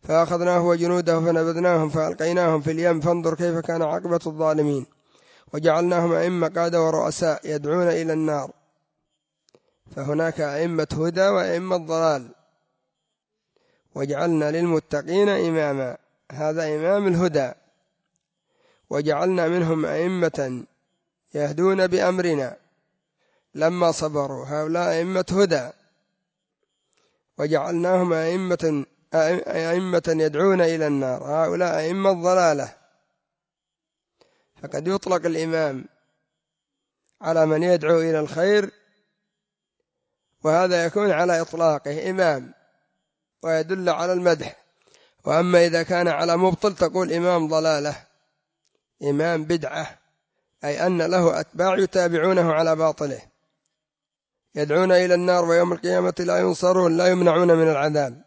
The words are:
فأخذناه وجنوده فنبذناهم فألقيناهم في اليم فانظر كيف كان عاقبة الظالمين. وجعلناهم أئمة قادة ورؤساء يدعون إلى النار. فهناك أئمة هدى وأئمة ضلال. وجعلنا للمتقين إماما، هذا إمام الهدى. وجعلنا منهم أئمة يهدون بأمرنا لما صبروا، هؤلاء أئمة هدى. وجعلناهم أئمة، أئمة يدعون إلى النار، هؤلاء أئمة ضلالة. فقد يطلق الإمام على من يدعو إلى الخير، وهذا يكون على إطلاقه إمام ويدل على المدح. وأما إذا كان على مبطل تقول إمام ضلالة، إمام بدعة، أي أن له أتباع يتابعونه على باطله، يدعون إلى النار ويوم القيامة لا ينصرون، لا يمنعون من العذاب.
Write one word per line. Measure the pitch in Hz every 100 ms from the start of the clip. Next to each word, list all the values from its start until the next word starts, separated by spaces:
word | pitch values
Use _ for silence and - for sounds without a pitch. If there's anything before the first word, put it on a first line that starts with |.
| -
فأخذناه | 160 165 175 175 175 175
وجنوده | 170 170 180 170 165
فنبذناهم | 165 165 165 165 180 170 156
فألقيناهم | 160 156 175 165 175 170 160
في | 143
اليم | 160 175 165
فانظر | 156 175 165 165
كيف | 175 165
كان | 160 165
عاقبة | 156 175 175 170 165
الظالمين. | 156 160 156 147 139 123 _ _ _ _ - _
وجعلناهم | 151 160 156 175 175 170
أئمة | 165 170 180 160
قادة | 170 170 170
ورؤساء | 160 160 - - 170 147
يدعون | - 151 147 170 175
إلى | 165 165
النار. | 156 156 147 135 - _ _ _ _ _ _ _ _ _ _ _ _ _ -
فهناك | 139 147 165 160
أئمة | 147 139 170 165 151
هدى | 139 165 170 190
وأئمة | 196 185 170 185 180
ضلال. | 160 160 165 143 120 - _ _ _ _ _ _ _ _ _ _ _ _ _ _ _ -
وجعلنا | 139 143 170 160 151
للمتقين | 160 175 160 - 147 139 180 208
إماما، | 196 170 160 147 139 131 - _ _ _
هذا | 131 156 160 156 151
إمام | 165 202 202
الهدى. | 170 180 151 127 - _ _ _ _ _ _ _ _ _ _ _ _ _
وجعلنا | 143 151 147 180 185 165
منهم | 175 165 160 160
أئمة | 151 175 185 170 - 135 123 - _ _ _ _ _ _ 147
يهدون | 147 151 185 190 185
بأمرنا | 185 185 185 175 151 127 - _ _ _ _ _ _ _ _ _ 143
لما | 160 180 170
صبروا، | 156 156 147 139 135 135
هؤلاء | 147 156 165 175
أئمة | 165 175 185 185
هدى. | 180 196 151 123 - _ _ _ _ _ _ _ _ _ _ _ _ _ _ _ -
وجعلناهم | 151 156 143 170 175 185 180
أئمة، | 165 160 185 185 175 165 151 135 _ _ 160 160 180 -
أئمة | - 165 175 185 175 165
يدعون | 160 156 147 190 190
إلى | 165 165 151
النار، | 143 135 127
هؤلاء | 139 151 165 170 175 160
أئمة | 156 190 196
ضلالة. | 185 170 185 175 147 123 - _ _ _ _ _ _ _ _ _ _ _ _ _ _ _ _ _ _
فقد | 143 143 160
يطلق | 196 - 180 170
الإمام | 160 160 160 156 131 - _ _ _ _ _ _ _ _ _ _ _ _ _
على | 175 165 156
من | 156
يدعو | 175 175 151 165
إلى | 165 156
الخير، | 151 165 185 208 196 _ _ _ _ _ _ _ _ _ _ _ _ _ _ _ _ _
وهذا | 156 160 185 180 170
يكون | 202 208
على | 156 180 170
إطلاقه | 165 165 165 147 143 147 185
إمام | 190 175 139 127 - _ _ _ _ _ _ _ _
ويدل | 165 160 160 190 180
على | 156 175
المدح. | 180 180 160 120 - _ _ _ _ _ _ -
وأما | 156 180 175 170
إذا | 165
كان | 160 180 175
على | 143 170 170
مبطل | 185 175 208 180
تقول | 165 165 180
إمام | 170 175 175 156
ضلالة، | 160 160 151 147 143 _ _ _ _ _ _ _ _ _ _
إمام | 143 143 160 170 156
بدعة، | 170 143 151 156 - _ _ _ _ _ _
أي | 147 147 175
أن | 175
له | 165 180 170 -
أتباع | 156 156 185 185
يتابعونه | 190 185 175 170 170 185 170
على | 156 165 160
باطله، | 160 147 147 123 - _ _ _ _ _ _ _ _ _ _ _ _ 151
يدعون | 151 156 185
إلى | 180 180
النار | 175 180 180 170
ويوم | 170 175
القيامة | 170 175 180 180 175
لا | 175 175
ينصرون، | 185 170 180 185 175 165
لا | 180
يمنعون | 185 175 160 180
من | 165 160
العذاب. | 147 151 151 135 123